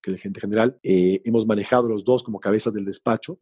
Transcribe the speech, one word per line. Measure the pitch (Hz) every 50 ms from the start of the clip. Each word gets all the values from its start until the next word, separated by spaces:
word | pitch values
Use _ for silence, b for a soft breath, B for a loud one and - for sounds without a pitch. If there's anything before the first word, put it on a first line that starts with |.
que | - 98
es | 95
el | 90
gerente | - 101 95 -
general, | - 101 104 113 110 - - _
eh, | - 90 95 90 90 92 95 95 -
hemos | 117 113 113 107
manejado | 113 107 101 98 - 127 123 120 113
los | 110 101 98
dos | 120 127 123 -
como | 117 107 95
cabezas | - 101 107 107 - 120 104
del | 104 98
despacho | 98 95 - - 123 113 - - - 185 -